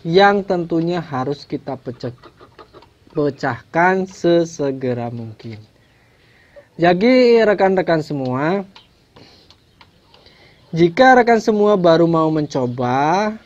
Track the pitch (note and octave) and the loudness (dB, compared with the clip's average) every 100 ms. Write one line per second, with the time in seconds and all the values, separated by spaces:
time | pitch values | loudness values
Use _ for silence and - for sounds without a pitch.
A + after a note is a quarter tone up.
0 | E3 F3 G3+ G3+ F#3+ F3+ E3 E3+ E3 F3 | 0 4 4 2 -2 -4 -2 -4 -2 -6
1 | D#3+ C3 C3 C#3+ - C#3+ - B2+ - A#2+ | -6 -8 -6 -8 -10 -12 -10 -12 -12 -12
2 | B2+ A#2+ - _ - - - - _ _ | -12 -14 -20 _ -20 -20 -20 -20 _ _
3 | _ - D3 C3+ C#3 B2 - D#3+ F3+ F#3+ | _ -4 -4 -4 -8 -8 -6 0 2 0
4 | F#3 - F3 E3+ E3 E3 C#3+ C3+ C3 A#2+ | -4 -4 0 2 0 -4 -6 -4 -6 -6
5 | A#2+ A#2 A2+ A2 A#2 A2 G#2+ _ _ _ | -8 -10 -14 -16 -18 -18 -20 _ _ _
6 | _ _ _ _ _ - _ - E3+ F3+ | _ _ _ _ _ -20 _ -2 0 2
7 | A3+ B3+ B3 A#3 G#3+ G3 F#3+ F#3+ F3 E3 | 2 4 4 4 2 2 0 0 0 -2
8 | D3+ D3 C3 B2+ D3+ G3 F#3+ - _ _ | -2 -6 -4 -4 -2 -4 -6 -18 _ _
9 | _ - - _ _ _ _ _ - _ | _ -20 -20 _ _ _ _ _ -20 _
10 | _ _ _ _ _ _ _ D#3+ E3+ E3+ | _ _ _ _ _ _ _ 0 2 4
11 | C4 B3+ A#3 A3+ A3 G#3+ G#3 G#3 F3 E3 | 6 6 4 2 2 0 2 2 4 4
12 | E3+ E3 D#3+ D#3 D3 D3 B2 B2 B2 C3 | 2 2 0 -2 -4 -4 -4 -4 -4 -2
13 | D3 F3+ G#3+ A3 | 0 0 -2 -8